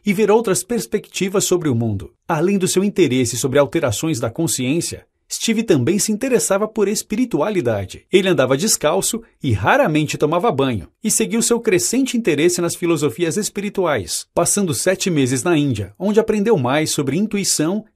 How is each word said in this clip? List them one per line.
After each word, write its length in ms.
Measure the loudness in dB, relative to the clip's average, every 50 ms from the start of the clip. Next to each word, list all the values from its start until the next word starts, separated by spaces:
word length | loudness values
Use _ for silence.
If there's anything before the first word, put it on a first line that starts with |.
| _
e 60 | -2 0
ver 180 | 2 4 4
outras 320 | 4 4 4 2 -2 -2 -2
perspectivas 800 | -4 -4 -4 -4 -2 -4 -6 -6 -4 -6 -4 -4 0 0 0 0
sobre 260 | 2 0 0 2 0
o 60 | 0
mundo. 380 | 0 0 -2 -2 -4 -8 -12 _ _ _ _
Além 280 | -2 0 2 2 2
do 120 | 2 0 0
seu 160 | 0 0 0
interesse 520 | 0 2 2 2 2 4 0 0 0 -2
sobre 220 | -4 -4 0 2 2
alterações 600 | 2 2 0 -2 -2 0 -2 -2 -2 -4 -2 -2
da 100 | -4 -6
consciência, 760 | -4 -2 -2 -2 -2 -2 -2 -2 -2 -2 -2 -4 -8 -10 -14 _ _ _ _ _
Steve 320 | -10 -6 -2 -2 0 0 2
também 360 | 2 2 2 4 2 2 0
se 120 | 0 0
interessava 560 | -2 -2 -2 0 0 0 2 2 0 0 0
por 220 | -2 0 0 0 0
espiritualidade. 1200 | 0 -4 -4 -6 -2 -2 -2 0 0 -2 -2 0 -2 -2 0 0 -2 -2 -4 -8 -12 -18 -14 _
Ele 180 | 2 2 4 4
andava 280 | 2 2 2 2 2
descalço 640 | 0 0 -2 -2 0 0 0 0 0 -2 -4 -6 -6 -10 _ _ _ -4
e 100 | -2 -2
raramente 640 | 0 2 2 2 4 2 2 2 0 0 -2 -2
tomava 340 | -2 0 0 0 0 0 0
banho, 380 | 0 0 -2 -2 -2 -6 -8 -12 _ _ _
e 60 | -2
seguiu 320 | 0 0 -2 0 0 -2 0
seu 180 | 2 0 0
crescente 560 | 4 4 4 4 4 0 0 0 0 0 0
interesse 460 | -2 0 0 2 4 2 2 2 2 -2
nas 120 | -2 -2
filosofias 640 | -2 0 0 0 2 2 -2 0 0 -2 -2 0
espirituais, 880 | -2 -4 -4 -6 -6 -6 -4 -2 -2 0 0 0 -2 -2 -4 -8 -10 -10 -4 _
passando 400 | 0 0 2 2 0 0 0 -2
sete 380 | 0 0 0 0 0 0 -2
meses 320 | 2 2 2 2 0 -2 0
na 160 | 2 2 2
Índia, 340 | 2 2 0 -2 -4 -8 -10 _
onde 200 | -4 0 2 2
aprendeu 380 | 2 2 0 0 2 2 2
mais 340 | 2 2 0 0 0 0 -2 -2
sobre 260 | -2 -2 -2 0 -2
intuição 640 | -2 -2 -2 -2 -2 -2 -2 0 0 -2 -2 -4 -6 -10 _